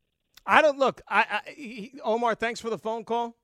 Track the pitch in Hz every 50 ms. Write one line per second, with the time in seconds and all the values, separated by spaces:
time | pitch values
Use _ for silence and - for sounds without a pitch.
0 | _ _ _ _ _ _ _ - - 196 202 269 311 302 277 277 269 262 - -
1 | - - 208 202 226 - 196 208 - 311 285 - - 208 247 240 214 262 254 277
2 | - 220 214 233 240 247 208 - 226 233 233 - - 226 220 165 - 220 226 233
3 | 214 - 226 233 240 233 233 _